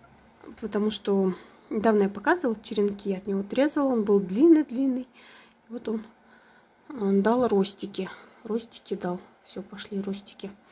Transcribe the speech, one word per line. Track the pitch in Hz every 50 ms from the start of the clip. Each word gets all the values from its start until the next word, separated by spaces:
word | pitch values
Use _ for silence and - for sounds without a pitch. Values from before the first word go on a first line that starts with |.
| - - - - _ _ _ _ - - 233 -
потому | - 214 - 208 208 214
что | 214 - - 208 202 196 190 190 180 - - - - - _ -
недавно | - 220 208 233 214 208 202
я | 196
показывала | 196 - - 277 349 359 - 247 220 214
черенки, | - - 220 214 202 202 202 202 - 202 196
от | 185 -
него | 214 196 196
отрезала, | 196 196 - 247 277 302 - 311 277 269 254
он | 226 208
был | 208 202 202
длинный-длинный. | 196 175 185 220 294 339 330 311 294 - 233 247 269 269 254 254 247 - _ - - - - - - _ _ _ _ _
Вот | 226 240 - 220
он, | 220 220 220 - - _ _ _ - - _ _ _ _ _ _ _ _ _ _
э, | 302 247 202 196 196 196
дал | 196 214 233 247 254 226
ростики, | 214 196 196 196 - - - 196 - - 185 180 - - - - - _ _
ростики | 220 208 233 233 - - - - - 208
дал, | 190 - 180 180 190 - - _ _ _
все, | - - 196
пошли | 190 - 208 196 - - 214 196
ростики. | 190 202 190 202 - - - - - 196 196 - _ _